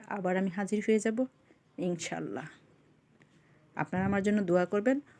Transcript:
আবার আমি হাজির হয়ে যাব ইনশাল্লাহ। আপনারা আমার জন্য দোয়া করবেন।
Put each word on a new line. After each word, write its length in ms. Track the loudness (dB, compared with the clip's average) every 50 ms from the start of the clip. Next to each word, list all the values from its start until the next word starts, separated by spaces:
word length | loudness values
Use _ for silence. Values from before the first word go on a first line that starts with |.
| -6
আবার 300 | -6 -6 -2 0 0 0
আমি 120 | 2 0 0
হাজির 340 | -2 -2 -4 -2 -2 -2 2
হয়ে 120 | 2 2 2
যাব 260 | 2 0 0 -2 -2 -4 _ _ _ _ _ _ _ _ _
ইনশাল্লাহ। 680 | -6 -4 -2 -2 -4 -4 -6 -6 -6 -6 -6 -8 -8 -10 -10 -14 -20 _ _ _ _ _ _ _ _ _ _ _ _ -20 _ _ _ _ _ _ _ _ _ -6
আপনারা 300 | -6 -6 -4 -2 -2 0
আমার 180 | 0 0 2 2
জন্য 180 | 2 2 2
দোয়া 240 | 4 4 4 4 4
করবেন। 340 | 2 0 0 2 2 2 0 -2 _ -20